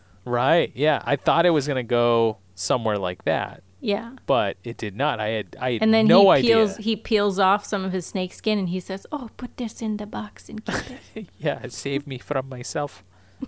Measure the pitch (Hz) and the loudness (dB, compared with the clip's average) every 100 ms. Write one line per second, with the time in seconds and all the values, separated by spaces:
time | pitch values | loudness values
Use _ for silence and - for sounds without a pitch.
0 | _ - 127 120 131 170 117 113 151 135 | _ -14 -2 2 4 4 2 0 0 2
1 | - 139 - 147 175 160 135 131 117 120 | 0 0 2 4 4 2 0 -2 0 2
2 | 120 117 113 107 - - - 131 110 104 | 4 4 2 0 -10 -8 -2 0 0 0
3 | 92 92 - 151 101 - - _ 240 202 | -2 -4 -2 -2 -2 -10 -20 _ -4 -4
4 | 233 262 - 127 101 - 117 110 107 98 | -4 -8 -2 0 0 -4 -10 -8 -8 -2
5 | 147 113 107 110 101 - 127 117 220 220 | -2 -2 -2 -4 -6 -6 -4 0 2 4
6 | 220 175 196 147 233 226 214 202 214 220 | 6 8 8 8 6 4 2 0 -4 -4
7 | - 214 208 190 190 202 - 202 190 185 | 0 0 2 2 2 2 0 -4 -2 -4
8 | 170 196 185 - 220 208 180 180 - 196 | -4 -4 -6 -6 -2 -2 -2 -4 -6 -10
9 | - 294 233 - 247 - 233 - 220 208 | -8 -10 -10 -12 -12 -8 -8 -6 -4 -4
10 | 208 214 214 - - 220 226 - - 247 | -6 -8 -10 -12 -14 -10 -6 -6 -6 -14
11 | - 220 196 - 156 139 120 - 139 143 | -16 -14 -14 -6 -4 -4 -6 -8 -4 -4
12 | 143 127 - 139 131 127 123 156 147 - | -6 -10 -4 -4 -4 -8 -8 -6 -6 -8
13 | - _ _ - | -20 _ _ -14